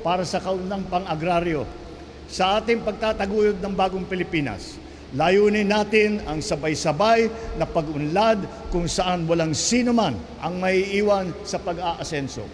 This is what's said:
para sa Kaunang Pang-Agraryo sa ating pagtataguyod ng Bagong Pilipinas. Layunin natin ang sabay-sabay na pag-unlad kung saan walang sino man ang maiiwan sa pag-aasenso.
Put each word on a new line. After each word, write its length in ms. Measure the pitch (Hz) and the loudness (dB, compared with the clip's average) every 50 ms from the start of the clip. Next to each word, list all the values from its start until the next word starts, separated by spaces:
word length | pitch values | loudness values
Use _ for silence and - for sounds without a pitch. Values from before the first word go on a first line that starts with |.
| - | 0
para 240 | 165 180 185 180 | 0 0 0 0
sa 160 | - - 185 180 | -2 -2 -4 -2
Kaunang 400 | 190 190 185 185 185 202 196 190 - | -2 -2 -2 -2 -4 -6 -6 -6 -2
Pang-Agraryo 720 | 180 180 190 190 160 156 156 180 175 170 175 175 160 143 113 - - - - - - - - - - - - | -2 -2 -2 -2 -4 -2 0 2 2 2 2 0 -2 -2 -4 -6 -10 -14 -14 -16 -16 -16 -16 -16 -16 -18 -16
sa 320 | - - - 185 190 196 214 | -12 -2 0 2 2 2 2
ating 240 | 214 220 233 226 170 | 2 2 0 0 0
pagtataguyod 800 | 214 202 - 226 220 220 220 196 196 208 214 208 208 202 185 190 | -4 -4 -2 -2 -2 0 0 -2 0 2 4 4 4 2 0 -4
ng 80 | 196 | -4
Bagong 320 | 196 190 190 190 185 190 180 - | 0 2 2 2 2 -4 -4 -4
Pilipinas. 640 | 190 185 175 - - 160 143 123 104 90 - - - - - - - - - - 139 | -4 -4 -4 0 0 0 0 0 -4 -6 -10 -12 -14 -16 -16 -16 -18 -18 -16 -8 -2
Layunin 560 | 131 156 175 185 202 208 208 208 214 208 196 | 0 2 4 6 6 6 6 4 4 2 2
natin 480 | 208 214 208 214 220 214 208 214 214 208 - | 2 2 2 4 4 4 4 4 2 -2 -4
ang 160 | 147 151 156 143 | -4 -6 -4 -2
sabay-sabay 880 | - 170 147 151 156 156 - - 165 147 147 202 220 226 226 226 220 226 - - - - | -2 -4 -2 0 -2 -2 0 0 0 2 2 4 6 6 6 4 2 0 -4 -8 -8 -2
na 80 | - 165 | -2 -2
pag-unlad 800 | 160 - 170 156 151 156 143 151 147 156 196 220 226 226 208 180 135 - - - - - | 0 0 -2 -2 0 -4 -4 -2 0 2 4 4 4 4 2 0 -6 -10 -12 -8 -4 -2
kung 160 | 175 170 160 | -2 -2 0
saan 320 | - - 185 180 180 175 165 | 0 0 0 0 0 0 2
walang 320 | 160 170 165 160 160 151 | 2 2 2 2 0 0
sino 400 | - - - 226 247 247 247 240 | 0 0 2 2 2 2 4 4
man 240 | 233 214 170 120 92 80 - - - - | 4 4 2 0 -2 -8 -12 -14 -8 -6
ang 160 | 156 180 180 | -6 -4 -2
maiiwan 720 | 185 185 190 190 196 196 202 202 208 208 202 196 190 180 - - - | 0 2 2 2 2 2 2 2 4 4 2 2 2 -4 -6 -8 -8
sa 160 | - - 170 - | -6 -6 -4 -4
pag-aasenso. 800 | 190 175 170 180 175 165 - 160 - 165 143 139 127 - 120 107 87 | -4 -6 -2 -2 -4 -4 -4 -6 -4 -4 -4 -4 -4 -8 -10 -10 -12